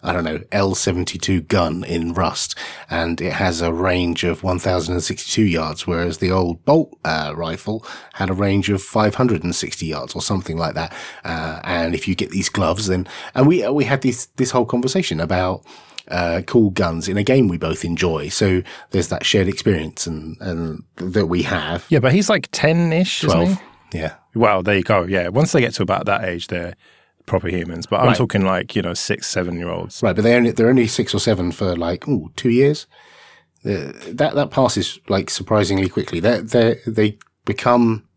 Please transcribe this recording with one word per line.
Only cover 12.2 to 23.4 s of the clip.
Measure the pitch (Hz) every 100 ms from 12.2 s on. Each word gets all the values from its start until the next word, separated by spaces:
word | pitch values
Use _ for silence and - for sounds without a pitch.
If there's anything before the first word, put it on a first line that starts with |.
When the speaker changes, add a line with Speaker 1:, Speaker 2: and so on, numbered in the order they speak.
| 107
Speaker 1:
these | 98 92
gloves, | - 82 92 101
then, | 92 90 - -
and | - 139
we, | 175 107
we | 147 123
had | 135
this, | 131 117 - -
this | 127
whole | 127 117
conversation | 123 127 190 170 78
about, | 80 92 92 92 - - - - -
uh, | 90 85 85 95
cool | 120 104
guns | 90 87 82 85
in | 98
a |
game | 101 131 107
we | 85
both | 80 78 87
enjoy. | 85 92 80 76
So | - 101 92 - - -
there's | 98 85
that | - -
shared | 104 92
experience | - - 87 78 - 85
and, | 78 78 78
and | 92 82 80 73 - -
that | 90 101 85
we | 90
have. | 73 90 78 85 -
Speaker 2:
Yeah, | 156
but | 127
he's, | 175 190
like, | 202 -
ten-ish, | - 147 165 170 160 185 - 156
isn't |
he? | 90